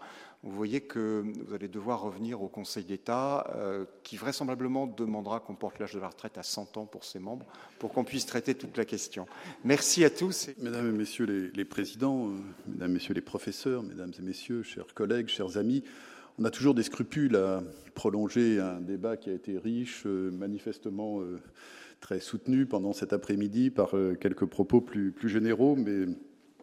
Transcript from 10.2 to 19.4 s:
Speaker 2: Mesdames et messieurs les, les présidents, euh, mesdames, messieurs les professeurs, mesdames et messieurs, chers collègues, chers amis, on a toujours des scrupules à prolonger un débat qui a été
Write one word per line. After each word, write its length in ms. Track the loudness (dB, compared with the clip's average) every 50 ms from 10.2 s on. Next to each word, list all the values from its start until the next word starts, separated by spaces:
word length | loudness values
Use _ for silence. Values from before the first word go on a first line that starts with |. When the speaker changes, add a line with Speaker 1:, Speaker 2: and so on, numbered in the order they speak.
| 0 0 0 -2 -6 -8 -8 -8
Speaker 2:
Mesdames 320 | -6 -4 -2 0 0 2
et 80 | 2 2
messieurs 300 | 0 -2 0 0 0 2
les, 240 | 2 0 -2 -2
les 140 | -2 -4 -4
présidents, 640 | -2 -2 -4 -4 -4 -2 0 0 2 2 2 0 -2
euh, 20 | -4 -6 -8 -10 -14 -12 -10 -8
mesdames, 260 | -6 -4 0 2 2
messieurs 200 | 2 2 0 -2
les 80 | -2
professeurs, 600 | -2 -2 -6 -4 -4 -4 -6 -2 0 0 0 0 -2
mesdames 300 | -6 -8 -8 -8 -10 -8 -8
et 60 | -6
messieurs, 400 | -6 -6 -6 -4 -4 -4 -4 -4
chers 280 | -6 -8 -12 -12 -12 -2
collègues, 320 | -2 2 2 2 2 2 0
chers 300 | 0 -2 -2 -2 0 2
amis, 260 | 2 4 2 2 0 -2 -12 -18 -18 -18 -18 -20 -20 -18 -4 0
on 60 | 0
a 40 | 0
toujours 240 | 0 4 6 6 6
des 80 | 6
scrupules 540 | 4 0 0 -4 -4 -2 2 2 4 6 6
à 260 | 6 6 4 2 0 -2 -6 -10 -14 -18 -14 -14
prolonger 640 | -2 0 0 2 2 0 2 4 4 6 6 6 4
un 220 | 2 0 -2 -4
débat 360 | -4 -4 -4 -2 -2 -2 -4 -2
qui 120 | -4 -4
a 40 | -4
été 260 | -4